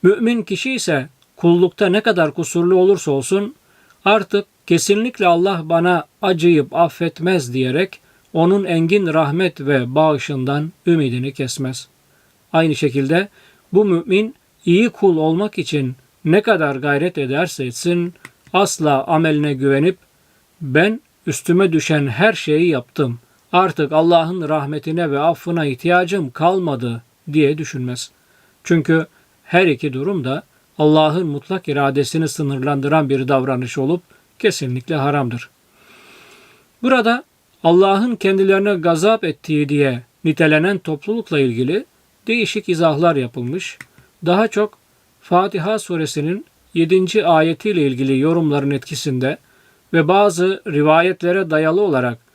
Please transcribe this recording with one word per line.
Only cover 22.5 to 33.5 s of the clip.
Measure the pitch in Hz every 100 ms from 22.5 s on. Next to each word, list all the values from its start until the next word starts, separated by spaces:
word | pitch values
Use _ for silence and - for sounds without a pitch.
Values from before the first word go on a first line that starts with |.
| 151 175
yaptım, | 135 - - 131 120 _ _ -
artık | 180 185 - 151
Allah'ın | 156 170 170 160 180 151
rahmetine | 156 139 151 160 165 160
ve | 139
affına | 160 165 175 170 143
ihtiyacım | 123 165 180 175 196 139
kalmadı." | - 165 190 165 127 123 117 _ _ -
diye | 151 143 151
düşünmez. | 151 135 127 123 - _ _ _ _ _
Çünkü | - 170 160 160 156 _ _ _
her | - 175 180
iki | 131 147
durum | 131 160 190
da | 127 151 - _ _ -
Allah'ın | 151 156 156 170 165
mutlak | 143 - 190 156
iradesini | 143 135 135 131 160 156
sınırlandıran | - 143 135 139 139 139 156 139
bir | 135 131
davranış | 135 135